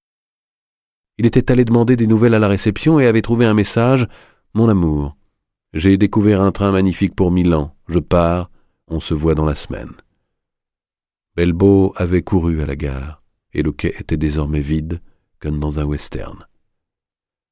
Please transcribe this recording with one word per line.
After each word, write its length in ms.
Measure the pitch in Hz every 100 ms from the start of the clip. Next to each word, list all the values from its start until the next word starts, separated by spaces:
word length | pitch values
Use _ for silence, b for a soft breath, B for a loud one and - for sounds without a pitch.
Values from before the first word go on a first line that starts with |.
| _ _ _ _ _ _ _ _ _ _ _ -
Il 60 | 113
était 240 | 131 123
allé 140 | 123
demander 320 | 113 117 117 123
des 100 | 110
nouvelles 280 | 110 120
à 40 | 110
la 80 | 104
réception 540 | 98 113 98 156 160
et 60 | 123
avait 160 | 110
trouvé 220 | 107 117
un 80 | 117
message : « 540 | 107 98 117 120 131 117 b b b b
Mon 140 | 107 113
amour, 480 | 98 82 76 71 - _ _ _ _ _
j'ai 240 | 80 95 98
découvert 420 | 101 107 104 98
un 120 | 98
train 180 | - 101
magnifique 460 | 95 95 87 98 -
pour 160 | 90
Milan, 420 | 90 87 80 73 - -
je 100 | 82
pars, 540 | 76 87 85 87 90 _ _ _ _
on 140 | 82
se 140 | -
voit 200 | 78 80
dans 100 | 78
la 120 | 78 73
semaine. » 340 | - - - - _ _ _ _ _ _ _ _ _ _ _ _ _
Belbo 580 | 85 87 85 98 98 95 -
avait 260 | 90 90
couru 400 | 80 95 85 80
à 40 | 69
la 100 | 71
gare, 440 | 76 67 69 76 _ _ _
et 100 | 78
le 100 | 76
quai 200 | - 87 -
était 180 | - 78
désormais 440 | 76 73 73 76
vide, 420 | 71 78 80 85 - _ _ _
comme 180 | 76 76
dans 220 | 76 73
un 40 |
western. 640 | 73 73 - 69 69 - - _ _ _ _ _ _ _ _ _ _